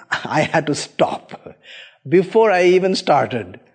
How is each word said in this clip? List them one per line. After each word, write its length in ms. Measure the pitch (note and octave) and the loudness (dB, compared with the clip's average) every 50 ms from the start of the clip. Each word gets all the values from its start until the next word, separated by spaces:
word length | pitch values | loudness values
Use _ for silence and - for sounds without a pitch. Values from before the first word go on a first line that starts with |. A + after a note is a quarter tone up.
| - | -12
<laughs> 80 | - | -10
I 320 | - - - - G#2+ D#3 D3+ | -8 -8 -6 -4 -2 -2 -2
had 240 | - - E3 D#3 | 0 0 -2 -2
to 80 | D3+ C#3+ | -2 -4
stop 840 | - - - _ - - - - - - - - - - - - _ _ - - - - - _ _ - C3+ | -6 -6 -8 _ -2 -2 -2 -2 -6 -12 -16 -20 -20 -20 -20 -20 _ _ -20 -20 -20 -20 -20 _ _ -6 0
before 420 | D3 F#3 F3+ F#3 - A3 A3+ A3 | 2 2 2 2 2 2 4 4
I 140 | F#3+ F3+ F3+ | 4 4 4
even 300 | F3+ F#3 F#3 F3+ F#3+ F#3+ | 4 4 4 2 0 -2
started. 680 | - - - D#3 C3+ B2 A2 A#2+ A#2 G2+ F2+ G2+ - _ _ _ | -2 0 0 0 0 0 -2 -4 -8 -8 -10 -16 -20 _ _ _